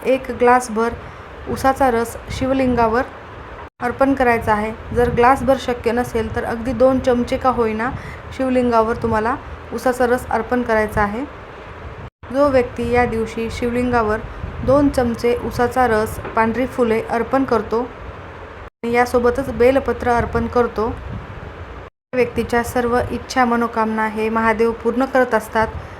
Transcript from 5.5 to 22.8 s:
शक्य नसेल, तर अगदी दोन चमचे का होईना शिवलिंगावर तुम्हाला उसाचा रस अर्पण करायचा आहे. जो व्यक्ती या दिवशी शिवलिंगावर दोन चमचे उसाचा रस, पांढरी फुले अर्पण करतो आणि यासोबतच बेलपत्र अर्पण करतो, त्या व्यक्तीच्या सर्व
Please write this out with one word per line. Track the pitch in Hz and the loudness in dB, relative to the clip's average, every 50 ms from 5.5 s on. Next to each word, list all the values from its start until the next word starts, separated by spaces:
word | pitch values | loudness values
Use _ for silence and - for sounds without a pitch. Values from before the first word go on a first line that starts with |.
| 269 254 | 2 2
शक्य | - - 240 240 - 233 220 | 2 -4 -4 -2 -2 -2 0
नसेल, | 240 247 226 - 226 220 220 - | 0 -2 -2 -2 -4 -4 -2 -4
तर | 240 226 | -4 -4
अगदी | - 233 233 226 254 254 | -4 -4 -4 -4 -4 0
दोन | 220 254 262 269 254 | 4 4 4 4 4
चमचे | 254 262 247 240 240 - 254 254 | 2 2 2 2 2 0 -2 0
का | - 262 240 | 2 2 2
होईना | 240 233 220 214 214 226 247 - - - - - - - - - | 2 2 0 0 -2 -4 -4 -6 -6 -10 -12 -14 -14 -14 -12 -6
शिवलिंगावर | - 262 262 254 254 247 240 233 226 220 220 240 233 - | -4 -2 2 2 2 2 4 4 4 4 4 0 -2 -2
तुम्हाला | 226 220 214 214 226 269 285 - - - - - - - | 0 0 0 0 0 -2 -4 -6 -12 -14 -14 -14 -10 -8
उसाचा | 233 - 262 247 254 254 | -2 0 0 2 2 2
रस | 226 247 247 - - | 2 2 0 0 -2
अर्पण | - 226 220 220 247 247 240 | -2 -2 -2 0 0 -2 0
करायचा | 233 220 214 214 208 208 220 208 | 2 2 2 2 0 0 0 0
आहे. | 202 208 233 285 - - - - - - - - - - - - - - - - - _ _ - - 233 | 0 -2 -6 -8 -8 -10 -16 -16 -16 -16 -16 -16 -16 -16 -14 -14 -14 -14 -14 -16 -16 _ _ -12 -4 2
जो | 269 285 294 | 2 4 4
व्यक्ती | 262 254 240 247 - - 240 233 | 6 4 2 2 -2 -6 -2 0
या | 240 240 247 | 2 2 2
दिवशी | 220 220 226 226 220 - 226 226 220 | 2 2 -2 -4 -4 -4 -6 -6 -4
शिवलिंगावर | - - 247 240 233 247 247 247 240 240 220 208 214 220 - - - - - - - - - | -4 -4 -4 -2 0 0 0 2 2 2 2 2 0 -2 -4 -8 -10 -10 -10 -10 -8 -4 2
दोन | 240 262 285 285 277 | 4 4 6 6 4
चमचे | 277 269 247 240 226 226 - 240 240 240 | 4 2 0 0 0 0 0 0 0 0
उसाचा | 226 233 - - 247 240 240 262 254 240 | -2 -4 -2 0 0 0 2 2 2 4
रस, | 220 214 220 214 - - - - - | 4 2 0 0 -4 -8 -8 -4 0
पांढरी | 226 226 226 220 226 269 247 | 0 2 2 2 0 -2 -2
फुले | - - 240 226 233 226 226 - | 0 0 2 2 2 0 0 -2
अर्पण | 220 233 226 226 - 269 269 | -2 -2 -2 0 0 0 2
करतो | 262 240 220 202 - 214 226 | 2 0 0 0 0 -2 -2
आणि | 254 - - - - - - - - - - - - - - - - - _ - - 233 233 | -2 -4 -8 -14 -14 -14 -14 -14 -16 -16 -16 -16 -16 -16 -16 -16 -18 -18 _ -8 -6 0 2
यासोबतच | 240 247 240 254 247 233 240 240 254 269 269 240 | 2 2 4 2 2 2 2 2 0 -2 -4 0
बेलपत्र | 220 233 254 269 277 269 247 233 - - 247 | 4 4 6 6 4 2 0 -4 -2 0 0
अर्पण | 240 233 226 208 - 233 233 233 | 2 2 0 0 0 -2 -2 0
करतो, | - 247 233 220 - - 214 240 | 2 2 2 2 0 -2 -2 -2
त्या | 262 - - - - - - - - - - - - - - - - - - - _ _ _ - - | -4 -6 -8 -10 -10 -10 -10 -12 -14 -14 -14 -14 -14 -14 -14 -14 -14 -16 -16 -18 _ _ _ -6 0
व्यक्तीच्या | 254 240 240 - 233 226 - 240 240 233 | 0 0 0 0 -4 -2 0 0 0 0
सर्व | - - 254 | 0 -2 0